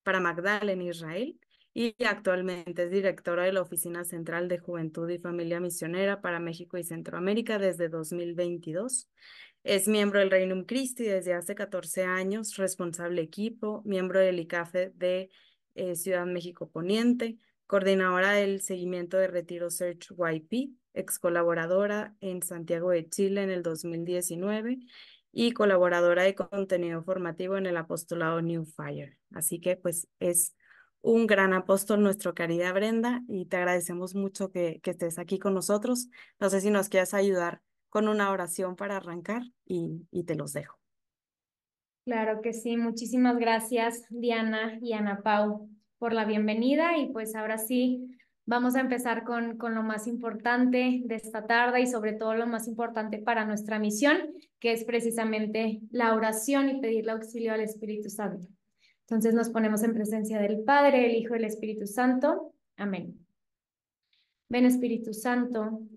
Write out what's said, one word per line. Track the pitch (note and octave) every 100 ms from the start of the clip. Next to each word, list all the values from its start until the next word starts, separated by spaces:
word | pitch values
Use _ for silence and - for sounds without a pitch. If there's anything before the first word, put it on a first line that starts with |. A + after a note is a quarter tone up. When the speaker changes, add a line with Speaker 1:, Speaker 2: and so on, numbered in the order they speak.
Speaker 1:
para | - F#3
Magdala | F3 E3 F#3 G#3 G#3
en | F#3
Israel. | F3 E3+ D#3+ E3+ C4+ - _ _ _ -
Y | A#3 - A3+
actualmente | G3+ F#3+ F3+ F#3 F3 E3+ F3
es | F3
directora | G3 G3 E3 - F3
de | F#3
la | F#3+
Oficina | F3 E3+ F3 E3+ F3
Central | F3 E3 E3+ F3
de | F3
Juventud | F3 E3+ D#3+ D#3+ E3+
y | F3
Familia | F3 F3 E3 E3+
Misionera | F3+ E3+ D#3+ F3+ G3 G3
para | F#3 E3+
México | E3+ E3 F3 F3+
y | E3+
Centroamérica | E3 E3 E3+ F#3 G#3+ A#3 G#3+
desde | F#3+ E3+ E3+
dos | E3 D#3
mil | F3 F3
veintidós. | E3+ F3 F3 E3+ E3 B3 - - _ - - - _
Es | - G3 G#3
miembro | G#3+ G3+ G3
del | F#3+
Reino | F#3+ F#3 F#3 F3+
Christi | B3 C4 B3+
desde | A3+ F#3+ F3+
hace | F3 F3
catorce | G3+ G3+ F#3 E3+ - F#3
años, | F#3 F#3+ G#3+ G#3+ -
responsable | F#3+ - F3 E3+ F3 F3
equipo, | D#3+ G3+ A3 A3+ G#3+ G#3+
miembro | G#3 F#3+ F#3 F#3+
del | F#3+ F3
icafe | E3 F3 E3+ F#3 F#3+ F3+
de, | F3+ F#3 F#3+ _ _ _ _
eh, | - F3+ E3+
Ciudad | F#3+ F3+ F3
México | F3+ E3+ F3 E3
Poniente, | D#3+ F3 G#3+ A#3+ B3 A#3 A3+ _ _ -
coordinadora | G3+ F#3+ F#3+ F#3 F3+ F#3+
del | G3+ G3+ G3
seguimiento | - F#3 F3+ F3+ F3 F#3
de | F#3+
Retiro | F3 E3+ F3 F3
Search | E3 F3+ E3+ - F3 E3+
Y | D#3+
P, | D#3 A#3 C#4 - _
ex | - F#3+ -
colaboradora | F3 E3+ E3+ E3 E3 F#3 G#3 G#3 G#3+ -
en | G3 F3+
Santiago | - E3+ E3 E3+ F3+
de | F3 D#3+
Chile | - G3 G3
en | G3
el | F3+
dos | E3+ D#3+
mil | E3+ E3 E3+
diecinueve | F3+ F3+ E3+ F#3+ G#3+ A3+ B3+ - - - - _
y | - A#3
colaboradora | A#3+ G#3 F#3 F3+ F3 F3 F3
de | F#3+ G3
contenido | F#3+ G3+ G3 F3+ E3+ E3
formativo | E3+ F#3 E3+ E3 F#3 G3
en | F#3+
el | E3+
apostolado | E3 E3 - E3+ E3 E3
New | E3 E3+
Fire. | D#3 - D3 D3 C#3 _ _
Así | - - E3+
que, | F3+ F3+
pues, | F3 E3 - _
es | F3+ F3 - - _ - _ _ -
un | A3+ A3
gran | G3 F#3+
apóstol, | F#3 F#3 G3 - G#3
nuestro | G3+ G3+ F3+
querida | E3+ E3+ E3+ F3+
Brenda, | F#3+ G#3+ A3+ A#3+ B3 B3
y | G3+ F3
te | F3+
agradecemos | F3+ F3+ F3 F3 F3+ G3
mucho | G3 G3 F#3+
que, | F3+ E3+ D#3+
que | -
estés | F3 E3+ E3
aquí | E3+ F#3+
con | G3+
nosotros. | F#3+ E3+ G#3 B3+ B3 - - - _
No | G3
sé | G3
si | G3+
nos | G#3 G3+
quieras | F#3+ F#3
ayudar | G3+ G3 F3+ F3 F3 _ _ _
con | G#3+ G#3+
una | G#3+ G3+
oración | F#3+ F3 - F#3 F3+
para | G3+ G3
arrancar | F3 E3+ E3 A3+ B3 _ -
y, | F3 E3 D#3+ F3+
y | F#3
te | E3+
los | D3+ D3
dejo. | C#3+ - - _ _ _ _ _ _ _ _ _ _ _ _ -
Speaker 2:
Claro | A3+ A3 G#3+
que | A#3
sí. | A3+ A#3+ A#3
Muchísimas | A#3 A3+ A3+ B3 B3 A#3+
gracias, | A3+ A3+ A3+ A#3+ A3+ A#3 -
Diana | A#3+ A#3 A3+ A3 A3 A3 A3+
y | A#3+
Ana | G#3+ G#3 G3+
Pau, | G#3+ G#3 G#3+ G#3 - - _ _
por | A#3
la | A3+ G#3+
bienvenida. | G#3+ G#3+ A3 B3 D4 E4 E4
Y | C4+
pues | A3+ A3 A3
ahora | G#3+ A3
sí, | - B3 B3+ B3+ - - _ _ -
vamos | A#3+ B3 B3+
a |
empezar | C4 A#3+ A#3+ A3+ A#3
con, | A#3 A#3 A3+
con | A#3 A3+
lo |
más | A3 G#3+ A3
importante | A#3 A#3 A3 A#3+ B3 B3+ B3+ B3+ B3+ A#3+
de | A3
esta | A3 A3 A3
tarde | A#3 B3 B3
y | B3
sobre | A#3+ G#3+
todo | G#3+ A3
lo | A3+ A#3
más | A3+ A3+
importante | A3+ A#3 A3+ G#3+ G#3+
para | A3+ A3+ G#3+
nuestra | G#3 G#3+ G#3+
misión, | G#3+ G#3 C#4+ F4 E4+ - - _
que | A#3
es | A3+ A3+
precisamente | A#3 A3+ A3+ A3 A3 G#3+ G#3+ A3+ G#3+ -
la | A#3+ A3+ A3
oración | A3 A3 - C#4 C#4
y | C4+
pedirle | A3+ A3+ A3
auxilio | A3+ A3 A#3+ A3+
al | A3
Espíritu | G#3+ - G#3 G#3+ G#3+
Santo. | - G3+ F3 F3 _ _ _ _ _ -
Entonces | A3+ A3+ A3+
nos | A#3
ponemos | A#3 A3 G#3+
en | A3+
presencia | A3 G#3+ A3 G#3+ A3
del | G3+ G#3+
Padre, | A#3+ C#4+ C#4+ B3+ A#3
el | A3+
Hijo | A3+ A3+
y |
el | A3
Espíritu | G#3+ G#3+ G#3+ G3+
Santo. | - B3 B3+ C#4+ F4+ - - _ -
Amén. | G#3 F3+ E3+ - _ _ _ _ _ _ _ _ _ _ _ _ -
Ven, | A#3+ B3
Espíritu | B3 B3 A3+ G#3+
Santo, | G#3 B3 B3 A#3+ A3+ G#3+ A3 -